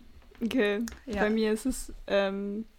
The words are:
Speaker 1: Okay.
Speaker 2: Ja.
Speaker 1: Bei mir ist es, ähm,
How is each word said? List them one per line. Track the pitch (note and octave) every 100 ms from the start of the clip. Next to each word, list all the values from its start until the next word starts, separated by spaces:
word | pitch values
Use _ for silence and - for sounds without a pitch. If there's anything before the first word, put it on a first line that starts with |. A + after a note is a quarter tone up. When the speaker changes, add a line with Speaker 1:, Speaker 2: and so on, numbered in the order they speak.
| - - - -
Speaker 1:
Okay. | A3+ B3+ G#3 G#3 A#3 - -
Speaker 2:
Ja. | G3+
Speaker 1:
Bei | G#3+
mir | A3 G#3+
ist | A3
es, | C4 B3+ - - -
ähm, | G3 G3 G3 G3+ G3+ A3+